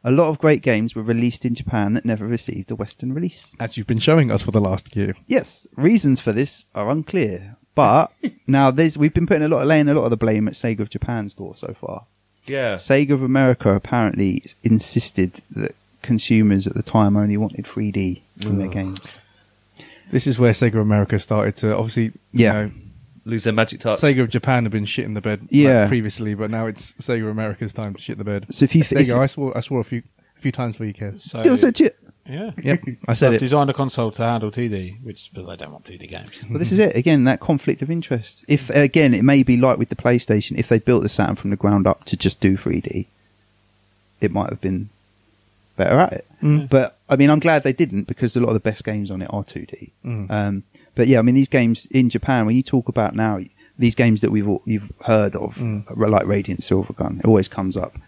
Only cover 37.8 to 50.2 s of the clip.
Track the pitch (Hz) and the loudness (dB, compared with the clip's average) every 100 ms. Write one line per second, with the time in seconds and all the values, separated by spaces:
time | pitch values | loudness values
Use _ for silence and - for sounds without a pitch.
37.8 | 139 170 - 117 110 - - 147 127 143 | -4 -6 -4 -6 -6 -18 -2 -2 2 4
38.8 | 143 165 147 107 127 139 131 123 131 - | 4 6 4 6 6 6 6 4 4 2
39.8 | 117 - 120 123 - 107 - - - 113 | -2 -2 2 2 2 0 0 -4 0 2
40.8 | - 120 104 - 98 98 98 101 101 101 | 4 2 2 0 0 -2 -4 0 2 4
41.8 | 92 - - 90 95 - 101 95 - 85 | 2 0 -4 -2 -2 2 2 2 -2 -4
42.8 | - - - _ _ _ _ _ _ _ | -4 -8 -8 _ _ _ _ _ _ _
43.8 | _ _ _ _ 104 101 92 - 95 95 | _ _ _ _ -4 -2 -4 -4 -4 -4
44.8 | 104 _ _ _ _ _ _ _ _ - | -6 _ _ _ _ _ _ _ _ -2
45.8 | 95 135 180 - - _ 151 151 139 135 | 2 4 2 -2 -14 _ 0 2 4 2
46.8 | 123 _ - 139 143 151 165 151 135 131 | 2 _ -2 4 6 6 4 2 2 0
47.8 | 156 98 - - 120 123 120 110 110 107 | 0 -2 -6 -4 -2 0 0 0 -2 -6
48.8 | - 107 101 92 92 101 104 - - - | -8 -6 -6 -8 -8 -8 -8 -14 -14 -18
49.8 | - _ 120 113 | -20 _ -10 -8